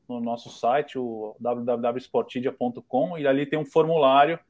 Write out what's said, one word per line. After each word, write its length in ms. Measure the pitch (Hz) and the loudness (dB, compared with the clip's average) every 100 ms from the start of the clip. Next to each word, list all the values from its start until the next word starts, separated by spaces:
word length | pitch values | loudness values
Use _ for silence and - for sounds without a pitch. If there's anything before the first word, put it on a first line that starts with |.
| - | -12
no 100 | 120 | -8
nosso 300 | 117 117 - | -6 -6 -10
site, 500 | - - 139 147 131 | -4 0 0 -2 -6
o 380 | 123 110 107 - | -6 -8 -10 -6
w 260 | 117 120 | -4 -4
w 180 | 120 120 | -2 -2
w 160 | 120 - | -2 -4
esportidia 520 | - 120 113 127 127 | -4 -2 -2 -4 -6
ponto 320 | - 123 120 | -4 -6 -6
com, 360 | - 127 170 170 | -4 -2 -2 -2
e 80 | 139 | 0
ali 200 | 135 143 | 0 0
tem 120 | 156 | -4
um 80 | 156 | 0
formulário 760 | 160 160 165 135 135 147 165 | 2 4 4 6 6 6 2